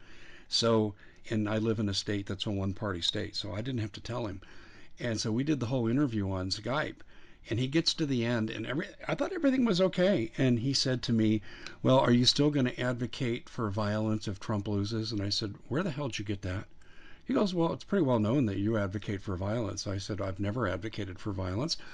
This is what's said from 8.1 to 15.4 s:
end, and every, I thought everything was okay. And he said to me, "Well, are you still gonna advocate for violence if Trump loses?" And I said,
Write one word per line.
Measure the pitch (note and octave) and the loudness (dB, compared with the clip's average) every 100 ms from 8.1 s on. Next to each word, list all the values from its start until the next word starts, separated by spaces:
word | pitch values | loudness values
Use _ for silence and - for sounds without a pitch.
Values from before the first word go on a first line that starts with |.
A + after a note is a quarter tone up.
| B2+ | 2
end, | A#2 A#2+ A2 | 2 2 0
and | - A#2 | -2 -4
every, | C3+ G3 - - | -4 -4 -6 -4
I | D3+ | -2
thought | C#4+ | -2
everything | F#4 C#4+ C4 | 2 2 4
was | A#3 F3 | 4 4
okay. | F#3 F3+ F#3 F3 - - | 4 4 4 4 0 2
And | C3 A#2+ | 4 4
he | C3 | 2
said | C3+ C3+ B2 | 0 2 0
to | - | 2
me, | A2+ A2 A2 - - - - | 4 6 4 0 -12 -14 -2
"Well, | B2 C3 | 4 6
are | B2+ | 8
you | A#2+ | 6
still | B2 - D3 | 6 4 4
gonna | D3 B2+ - | 4 0 0
advocate | B2+ A#2+ B2 - B2+ A#2+ - | -2 -2 -4 -2 -2 -2 -4
for | - A2 | -4 -2
violence | G2+ G#2 G#2+ A2 G#2 - | 0 0 0 0 0 -2
if | F#2+ | -6
Trump | - G#2+ G2 | -4 -2 0
loses?" | G2+ G2+ A2+ A2 | 0 0 -2 -2
And | G#2+ | -2
I | G2 | -2
said, | - | -2